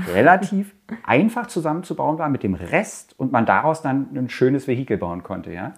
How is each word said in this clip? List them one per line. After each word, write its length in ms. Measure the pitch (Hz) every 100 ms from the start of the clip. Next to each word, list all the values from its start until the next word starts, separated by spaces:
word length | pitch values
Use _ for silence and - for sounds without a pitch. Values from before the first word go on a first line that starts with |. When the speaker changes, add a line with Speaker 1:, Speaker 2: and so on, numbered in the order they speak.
| 87
Speaker 1:
<laughs> 60 |
Speaker 2:
relativ 600 | 90 147 190 202 196 202 _ - 226
einfach 440 | - 135 220 240 -
zusammenzubauen 720 | 180 156 160 - - 139 160
war 100 | 151
mit 120 | 131
dem 120 | 104
Rest 600 | 87 85 170 214 - - -
und 160 | 131
man 120 | 123 104
daraus 360 | 98 147 156
dann 260 | 139 135 135 131
ein 140 | 123
schönes 380 | - 127 139 139
Vehikel 300 | 123 131 98
bauen 260 | 87 90
konnte, 280 | - 92 87
ja? 220 | 87 123